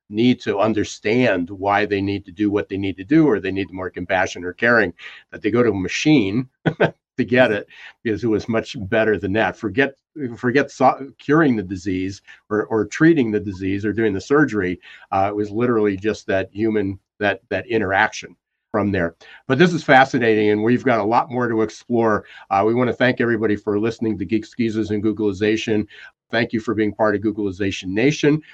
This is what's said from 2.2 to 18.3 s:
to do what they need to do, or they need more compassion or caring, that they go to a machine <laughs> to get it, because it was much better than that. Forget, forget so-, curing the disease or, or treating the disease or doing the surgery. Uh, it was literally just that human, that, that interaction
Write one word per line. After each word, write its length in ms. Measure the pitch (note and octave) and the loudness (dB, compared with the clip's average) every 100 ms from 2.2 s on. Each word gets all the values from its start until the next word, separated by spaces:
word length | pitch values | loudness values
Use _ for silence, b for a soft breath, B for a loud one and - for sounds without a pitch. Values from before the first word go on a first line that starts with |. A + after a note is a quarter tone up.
| G2 | -6
to 60 | |
do 200 | F2 G#2 | -4 0
what 180 | G2+ G2 | 0 -2
they 80 | G2 | -6
need 180 | G2 F#2 | -6 -6
to 80 | |
do, 240 | F#2+ D#3 D3+ | 2 4 4
or 120 | G2+ | 2
they 120 | F#2+ | -2
need 200 | G2 F#2 | -4 -6
more 180 | F#2 F2+ | -8 -10
compassion 540 | F#2+ F2+ F#2 F#2 - | -8 -4 -2 -2 -4
or 100 | F2+ | -10
caring, 400 | - A#2+ A#2+ F#2+ - B B B | -2 2 4 2 -2 B B B
that 100 | F2+ | -6
they 80 | G#2+ | -2
go 140 | A2+ | 2
to 80 | A#2 | 2
a 20 | |
machine 760 | G2 F#2 - D3+ D3+ G2 G#2+ C3 _ | 0 -4 -2 2 4 2 -2 -6 _
<laughs> 540 | E3 - - - _ - | -4 0 -2 -2 _ -6
to 60 | |
get 280 | G#2+ B2 B2 | 0 4 4
it, 160 | G2+ - B B B | 2 -6 B B B
because 200 | A#2+ G2+ | -6 -2
it 40 | A#2 | 0
was 200 | G#2 - | -2 0
much 280 | A2+ G#2+ - F#2+ | -4 -4 -8 -4
better 280 | A2 A2 G#2 | 0 2 0
than 160 | F#2+ | 0
that. 240 | G#2+ G2 - | 0 -2 -2
Forget, 380 | A2 F#2+ C#3 - _ D#3 B2+ A#2 | -6 -2 -2 -4 _ -12 -10 -4
forget 320 | B2 C3 C3+ | 0 0 0
so-, 420 | - C3 D3+ C#3 - | 2 2 2 -6 -10
curing 380 | - D3+ D3+ A2+ | 0 2 4 2
the 80 | |
disease 580 | F#2 F#2+ G2 F#2 F#2+ G2 - b - | -2 -8 -4 -4 -4 -10 -18 b -4
or, 140 | G#2+ G#2 | -4 0
or 200 | A2 G#2 | -2 -2
treating 460 | - D#3 E3 A#2 | 2 4 4 2
the 80 | G#2 | -2
disease 440 | G2+ F#2 F#2+ G2 | -4 -6 -4 -4
or 100 | G#2 | -4
doing 200 | G2+ A2+ | 0 0
the 80 | F#2+ | -2
surgery. 580 | - C#3+ C#3 G#2+ F2+ F2+ B B B | 0 2 2 0 -2 -4 B B B
Uh, 160 | G2 G2 | -2 0
it 60 | G#2 | -2
was 140 | G#2 | -4
literally 480 | G#2 A#2+ A2+ G#2 G2 | -2 0 0 0 -2
just 300 | G#2+ G2+ - | -4 -6 -2
that 220 | F#2+ F#2+ | -4 -4
human, 480 | G2 A2 G#2+ F#2+ G2 _ - | -4 -2 0 -2 -6 _ -4
that, 220 | G#2 F#2+ - | -4 -4 -4
that 160 | G2 F2+ | -6 -2
interaction 680 | F2+ F#2 F#2+ G#2+ - - | -2 0 0 0 -2 -16